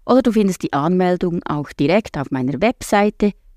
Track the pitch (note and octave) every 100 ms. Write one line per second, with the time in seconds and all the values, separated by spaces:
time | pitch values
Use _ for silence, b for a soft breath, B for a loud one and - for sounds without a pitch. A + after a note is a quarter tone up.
0 | - B3+ B3+ G#3+ G3+ F3 - C#3 D#3 F3+
1 | F3+ F3+ F3+ F3 - D3 C#3+ - C#3+ G3+
2 | - D3 C3 C3 B2+ C#3+ A3 - - G3+
3 | G#3 - G#3 - -